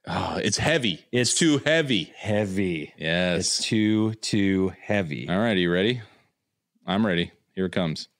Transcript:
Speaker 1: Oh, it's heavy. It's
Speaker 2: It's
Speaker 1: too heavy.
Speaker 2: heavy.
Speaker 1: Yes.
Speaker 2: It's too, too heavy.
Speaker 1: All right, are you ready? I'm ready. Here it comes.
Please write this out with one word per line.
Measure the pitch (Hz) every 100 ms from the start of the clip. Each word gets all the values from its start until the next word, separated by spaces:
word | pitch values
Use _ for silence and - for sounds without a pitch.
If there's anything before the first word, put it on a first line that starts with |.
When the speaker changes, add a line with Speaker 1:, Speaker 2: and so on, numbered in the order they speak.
| -
Speaker 1:
Oh, | 92 87 82
it's | 104 -
heavy. | 127 160 120 80 _
It's | 123 123
Speaker 2:
It's | -
Speaker 1:
too | 170 143
heavy. | 147 160 147 107 78 -
Speaker 2:
heavy. | 107 104 104 95 95 82 73 -
Speaker 1:
Yes. | 80 85 90 87 - -
Speaker 2:
It's | -
too, | 110 107 107 110
too | 110 - 107 98 95 95 -
heavy. | - 104 85 65 64
Speaker 1:
All | 90
right, | 117 95
are |
you | 87
ready? | 87 104 123 110 _ _ _ _ _ _ _ -
I'm | 95 110
ready. | 87 85 _ _
Here | - 92
it |
comes. | 101 85 76 -